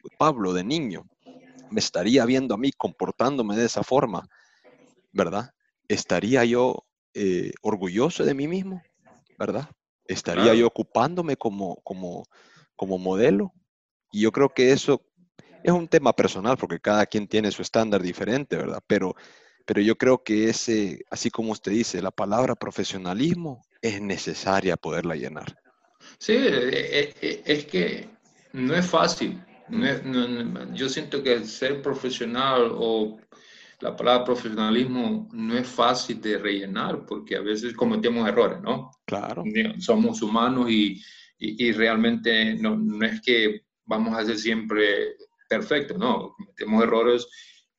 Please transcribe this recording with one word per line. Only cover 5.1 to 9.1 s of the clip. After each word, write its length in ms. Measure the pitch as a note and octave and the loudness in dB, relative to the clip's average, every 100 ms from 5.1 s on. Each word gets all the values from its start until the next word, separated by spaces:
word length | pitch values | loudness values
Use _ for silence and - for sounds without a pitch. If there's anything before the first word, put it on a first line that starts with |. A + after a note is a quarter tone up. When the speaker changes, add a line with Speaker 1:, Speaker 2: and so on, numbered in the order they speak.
Speaker 1:
¿verdad? 400 | - E2+ F#2+ B2+ _ _ _ - | -2 0 -2 -8 _ _ _ -4
¿Estaría 560 | G#2 - F2+ G2+ C3 A#2+ | -4 0 -2 2 4 4
yo, 400 | A#2+ B2+ - - _ _ | 4 2 -2 -10 _ _
eh, 380 | - G2+ F2+ G2 - | -4 0 0 -2 -6
orgulloso 640 | G#2+ G#2 F#2 F#2+ C#3+ - C#3+ | -4 -2 -2 0 0 2 0
de 80 | |
mí 140 | C#3 D3 | 0 -2
mismo? 340 | F3+ F#3+ F#3 - _ _ | -4 -6 -10 -14 _ _